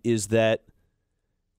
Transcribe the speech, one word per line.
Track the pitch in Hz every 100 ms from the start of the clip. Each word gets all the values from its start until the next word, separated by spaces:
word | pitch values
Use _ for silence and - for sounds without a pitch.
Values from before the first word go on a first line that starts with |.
is | 117 113 98
that | 113 110 113 _ _ _ _ _ _ _ _ _